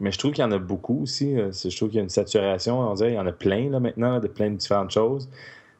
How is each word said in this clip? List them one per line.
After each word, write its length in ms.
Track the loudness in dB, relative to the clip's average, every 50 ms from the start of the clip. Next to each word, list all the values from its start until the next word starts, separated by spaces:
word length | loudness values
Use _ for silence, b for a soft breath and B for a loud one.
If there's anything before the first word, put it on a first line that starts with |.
mais 120 | -4 -4 -2
je 60 | 0
trouve 140 | -2 -2 0
qu'il 100 | 2 0
y 40 |
en 60 | 2 2
a 60 | 0
beaucoup 440 | 0 -2 -4 -4 -2 -2 -2 -2 -2
aussi. 360 | -4 -2 -2 -2 0 0 0
Euh, 120 | 0 -2 -4
c'est, 180 | -4 -6 -6
je 60 | -4
trouve 120 | -2 -2 0
qu'il 60 | 0
y 40 | 0
a 40 | -2
une 40 | 0
saturation, 720 | 0 0 -2 2 2 2 4 4 2 0 0 0 0 0
on 140 | 0 0 0
dirait, 180 | 2 2 2 2
il 40 |
y 20 | 0
en 80 | 0
a 60 | -2 -4
plein, 380 | 0 0 2 2 2 0 0
là, 100 | 0 0
maintenant, 320 | 0 0 0 0 0 2 2
là, 60 | 2
de 80 | 0 -2
plein 220 | -2 0 0 0
de 60 | 0
différentes 340 | -2 0 2 2 2 2 2
choses. 380 | 2 2 2 2 2 -2 -4 -8 B B B B B B B B B B